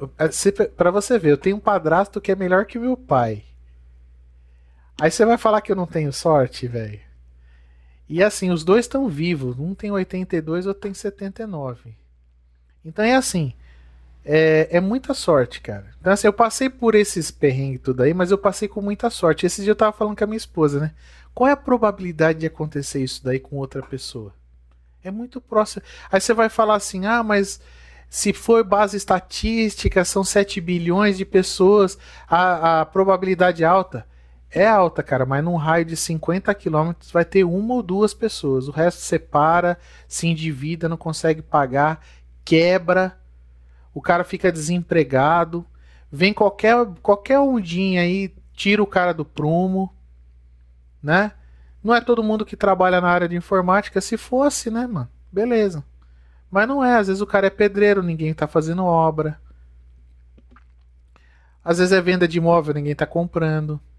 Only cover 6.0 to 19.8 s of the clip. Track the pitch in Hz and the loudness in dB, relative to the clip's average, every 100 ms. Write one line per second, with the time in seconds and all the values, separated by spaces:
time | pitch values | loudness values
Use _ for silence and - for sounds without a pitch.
6 | 147 - 170 151 127 - 123 120 107 104 | -6 -2 2 2 2 -4 -10 -8 -10 -12
7 | - _ - - _ _ _ _ _ _ | -20 _ -20 -20 _ _ _ _ _ _
8 | - 160 202 - 185 170 160 214 233 269 | -6 0 0 0 -2 -2 2 2 2 -2
9 | 269 143 170 160 131 123 165 196 208 202 | -4 -2 -2 -2 -4 -6 -8 -8 -6 -4
10 | 185 185 185 170 156 170 190 196 202 190 | -4 -6 -6 -6 -4 -6 -6 -8 -10 -10
11 | 202 196 196 190 220 165 135 120 117 110 | -10 -10 -12 -12 -12 -10 -10 -12 -18 -20
12 | _ _ _ _ _ _ _ _ 160 160 | _ _ _ _ _ _ _ _ -12 -2
13 | 220 262 247 180 139 - - - - - | 2 2 0 -2 -4 -8 -18 -20 -20 -20
14 | - - - 156 160 156 160 175 190 247 | -20 -16 0 2 4 4 2 0 0 -2
15 | 262 269 - 147 120 - - 101 98 - | -4 -4 2 2 2 -4 -14 -14 -14 -6
16 | 185 202 214 - 226 - 262 - 233 214 | 0 2 2 2 2 0 -4 -2 2 4
17 | 208 180 151 - 147 131 135 127 - 127 | 2 -2 -8 -2 0 0 -4 -6 -4 0
18 | 131 175 180 196 196 185 202 214 202 202 | 2 2 0 2 0 -2 -6 -6 -6 -4
19 | 233 - 170 151 185 - 196 208 | -4 0 0 2 -2 -2 -2 2